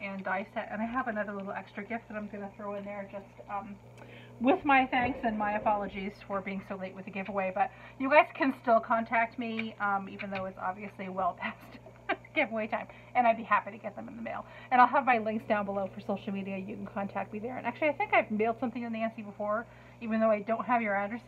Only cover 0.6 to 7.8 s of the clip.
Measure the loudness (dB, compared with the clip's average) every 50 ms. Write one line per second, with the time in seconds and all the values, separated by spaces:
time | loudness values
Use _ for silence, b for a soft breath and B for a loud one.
0.6 | -6 -6 -4 -4 -4 -2 -2 -2 -2 -2 -2 -2 -4 -4 -6 -6 -6 -8 -8 -8
1.6 | -10 -10 -10 -10 -8 -6 -8 -8 -8 -10 -10 -8 -8 -8 -8 -10 -10 -10 -10 -10
2.6 | -8 -8 -8 -8 -8 -8 -8 -10 -10 -10 -10 -12 -12 -14 -16 -18 -12 -8 -8 -6
3.6 | -6 -8 -12 -14 -16 -18 -20 B B B B B B B B 0 2 2 2 4
4.6 | 4 6 6 6 6 4 2 0 0 0 0 -2 -2 -2 0 0 0 0 0 0
5.6 | 2 2 2 2 0 -4 -6 -6 -6 -6 -8 -10 -8 -6 -6 -4 -4 -4 -6 -6
6.6 | -6 -8 -8 -8 -8 -8 -10 -10 -12 -8 -8 -6 -6 -4 -2 0 0 0 2 0
7.6 | 0 0 B B